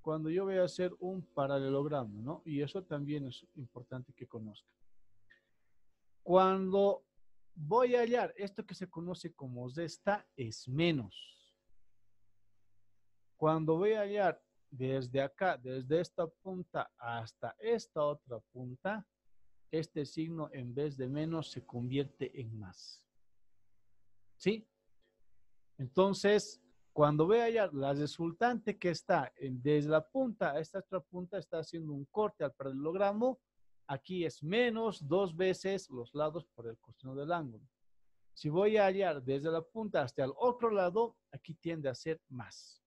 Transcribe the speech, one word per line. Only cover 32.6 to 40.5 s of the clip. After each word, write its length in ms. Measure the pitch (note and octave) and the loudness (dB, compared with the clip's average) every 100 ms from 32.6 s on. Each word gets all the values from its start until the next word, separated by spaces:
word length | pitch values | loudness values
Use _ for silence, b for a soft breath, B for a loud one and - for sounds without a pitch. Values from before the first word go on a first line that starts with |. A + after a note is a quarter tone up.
| C3+ C3+ D3 F#3 G3+ G#3 B3 C4 _ _ - _ _ | -8 -4 -4 0 0 2 0 -2 _ _ -20 _ _
aquí 380 | C#3 - F#3 | -8 -6 -2
es 180 | E3 - | -2 -4
menos 640 | D3 G#3 B3 A3+ A3+ F3 C#3+ | -2 2 2 2 -2 -4 0
dos 300 | F3 G3 D#3+ | 2 2 2
veces 520 | F#3 F3 F#3+ G3 - | 0 2 -2 -4 -4
los 260 | B2+ A#2+ | -10 -8
lados 320 | D3 D3+ E3 - | -2 -2 -2 -12
por 120 | - A#2 | -14 -12
el 100 | A2+ | -12
coseno 360 | _ - B2+ | _ -18 -12
del 180 | C3+ D3 | -8 -4
ángulo. 320 | E3+ C#3+ A2 - _ _ _ _ _ _ | -2 -4 -10 -20 _ _ _ _ _ _
Si 140 | - D#3 | -8 -2
voy 280 | D#3+ G#3 G#3+ | 2 4 8
a 100 | G3 | 6
hallar 360 | F#3+ F#3+ D3 | 6 2 0
desde 280 | C3 C#3 D#3 | 0 0 2
la 120 | E3 | -2
punta 400 | D#3+ A3+ G#3+ E3+ | -2 -6 0 0
hasta 220 | C3 - | 0 0
el 80 | C3+ C#3 | -2 2
otro 340 | B3 | 2